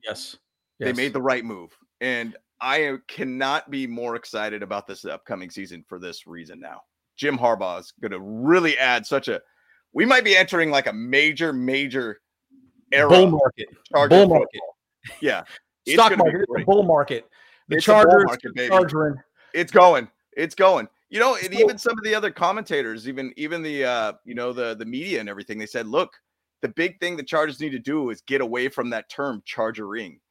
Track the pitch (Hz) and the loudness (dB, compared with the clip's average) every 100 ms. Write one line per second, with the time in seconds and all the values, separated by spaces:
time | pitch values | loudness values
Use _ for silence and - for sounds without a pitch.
0 | 110 104 - - _ _ _ _ - 123 | -10 -12 -12 -18 _ _ _ _ -6 -4
1 | 139 131 131 127 117 101 85 _ _ _ | -4 -4 -2 -2 -4 -12 -16 _ _ _
2 | 123 123 117 - _ _ 123 143 151 135 | -6 -6 -8 -12 _ _ -4 -2 -2 -6
3 | _ - 139 127 135 151 151 139 131 117 | _ -12 -10 -4 -4 -4 -6 -10 -8 -8
4 | 120 117 - 113 107 107 101 101 - 98 | -8 -10 -10 -8 -8 -8 -8 -10 -10 -16
5 | 98 78 _ 104 90 92 98 85 78 90 | -12 -14 _ -14 -12 -16 -16 -18 _ -16
6 | 90 82 - 85 80 85 80 - _ _ | -16 -18 -18 -20 -20 -20 -20 -20 _ _
7 | _ _ 143 135 120 110 95 87 90 _ | _ _ -4 0 0 0 -4 -8 -14 _
8 | 113 95 95 110 131 175 165 135 131 123 | -12 -10 -12 -6 2 4 4 0 2 0
9 | 107 139 127 104 _ _ _ _ _ - | 0 -4 -2 -8 _ _ _ _ _ -2
10 | 214 254 214 190 185 180 160 143 131 107 | 4 4 4 4 4 0 0 0 0 -6
11 | 117 135 151 147 165 131 127 135 139 131 | -2 2 2 0 -4 -2 -2 -2 -4 -6
12 | 117 104 _ _ _ _ _ _ _ 139 | -6 -10 _ _ _ _ _ _ _ 2
13 | 147 139 185 156 135 - 110 _ _ 151 | 8 8 8 4 0 0 -16 _ _ 2
14 | 143 175 196 160 113 - - - _ _ | 6 6 6 2 0 -6 -18 -20 _ _
15 | - - 147 101 - - _ _ - 160 | -20 -6 -2 -2 -6 -20 _ _ -2 4
16 | 220 196 170 165 196 123 151 202 190 156 | 4 4 2 0 -4 -4 2 2 4 2
17 | 143 123 - _ _ _ _ 151 165 214 | 2 -4 -10 _ _ _ _ -2 6 8
18 | 208 185 196 123 - - 123 185 175 151 | 10 8 6 -2 -8 -6 2 2 2 0
19 | 151 135 _ _ _ 156 170 190 180 151 | -2 -4 _ _ _ -6 2 8 8 6
20 | 113 _ _ - 165 - 190 175 110 _ | -2 _ _ -6 -6 2 2 4 -2 _
21 | _ 208 247 226 185 190 - 226 - 233 | _ 0 0 0 -4 2 2 2 -6 -4
22 | 214 214 208 160 175 202 220 156 120 110 | -2 -2 -2 -2 -2 -2 -4 -6 -4 -8
23 | 113 135 131 - 151 170 156 143 131 123 | -10 -10 -10 -10 -10 -8 -8 -6 -4 -2
24 | 107 98 - 120 123 123 120 110 113 127 | -4 -6 -14 -10 -8 -6 -8 -8 -10 -10
25 | 190 160 104 101 101 107 107 123 113 135 | -6 -6 -6 -12 -12 -12 -10 -10 -6 -4
26 | 180 _ _ _ _ _ 131 110 175 180 | -4 _ _ _ _ _ -10 -4 -6 -4
27 | 175 175 131 165 156 131 151 131 117 156 | -6 -6 -4 -2 -2 -4 -8 -8 -6 -4
28 | 131 107 - 135 123 123 131 - 120 113 | -4 -6 -4 -2 -2 -2 -4 -4 -6 -6
29 | - - 143 110 - - 113 110 104 110 | -10 -8 -8 -8 -12 -6 -6 -6 -12 -12
30 | 98 69 _ | -12 -18 _